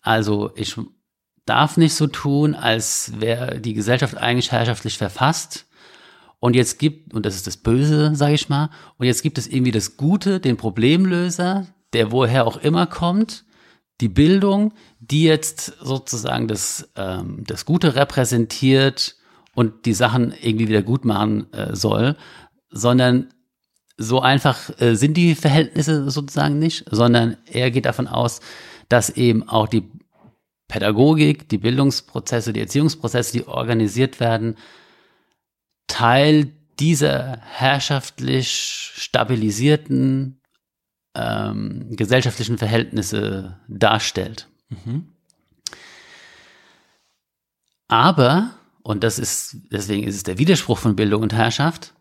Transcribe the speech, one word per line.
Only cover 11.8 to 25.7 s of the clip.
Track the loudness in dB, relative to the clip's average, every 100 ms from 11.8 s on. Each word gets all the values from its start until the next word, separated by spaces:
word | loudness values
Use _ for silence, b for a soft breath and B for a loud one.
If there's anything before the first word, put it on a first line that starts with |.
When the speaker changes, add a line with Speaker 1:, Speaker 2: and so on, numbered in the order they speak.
| _
Speaker 1:
der | -2 0
woher | 2 2 2 0
auch | 0
immer | 0 0 0
kommt, | -2 -2 0 -2 -4 _ b b b b _
die | -2
Bildung, | 4 4 6 4 2 0 -2 b b
die | -2 2
jetzt | 4 4 0 -10 -14 -12
sozusagen | -6 -6 -6 -8 -4 -4 -2
das, | -4 -6 -8 -12 -10
ähm, | -8 -8 -8 -12 -10
das | -10 -2
Gute | 2 2
repräsentiert | 2 0 2 0 2 0 0 4 4 4 0 -8 -8 b b b
und | -2 -2 0
die | -2
Sachen | 2 2 2 0 -2
irgendwie | -2 0 2
wieder | 2
gut | 2 0
machen, | 0 0 0 -2 -6
äh, | -10 -8 -2
soll, | 0 2 0 -2 B B B _ _
sondern | -4 2 4 4 2 0 _ _ _ _ _ _ -12
so | -2 2
einfach, | 4 4 2 0 -8 0
äh, | 2
sind | 4 2 4
die | 2
Verhältnisse | 2 2 2 2